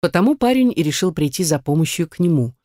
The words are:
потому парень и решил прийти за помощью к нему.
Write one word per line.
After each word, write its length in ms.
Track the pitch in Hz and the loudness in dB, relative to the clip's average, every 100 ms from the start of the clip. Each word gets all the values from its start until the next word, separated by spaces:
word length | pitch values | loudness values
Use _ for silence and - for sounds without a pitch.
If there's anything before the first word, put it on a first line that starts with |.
потому 360 | 175 175 208 285 | 0 2 2 2
парень 360 | 240 262 254 | 0 2 2
и 80 | 185 | 2
решил 300 | 151 143 185 | -2 0 -2
прийти 320 | 165 151 - | -2 -4 -2
за 140 | 175 151 | -2 -2
помощью 500 | - 147 160 - 165 | 0 0 0 -2 -6
к 100 | - | -2
нему. 360 | 175 156 120 - | 0 2 0 -6